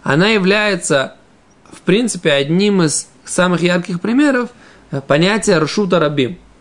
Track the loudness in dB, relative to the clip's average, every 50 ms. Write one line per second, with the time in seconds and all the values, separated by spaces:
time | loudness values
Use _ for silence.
0 | 0 0 2 2 2 2 2 2 2 2 2 2 0 -2 -2 -4 -2 -2 -2 -2
1 | -2 -4 -10 -20 _ _ _ _ _ _ _ _ _ -20 -20 -6 -2 0 0 0
2 | 0 -2 -6 -2 0 0 0 0 0 0 0 2 2 2 2 2 0 0 -2 -4
3 | -8 -10 _ _ _ -6 -2 0 0 0 0 0 0 0 0 -2 -2 -4 -6 -4
4 | -4 -2 0 2 2 2 2 0 -4 -6 -10 -20 -20 -20 -20 -20 -14 -8 -8 -8
5 | -2 0 0 2 2 2 0 0 0 0 2 2 0 0 0 -2 0 0 0 0
6 | 0 0 0 -2 -2 -2 -4 -10 -18 -20 _ _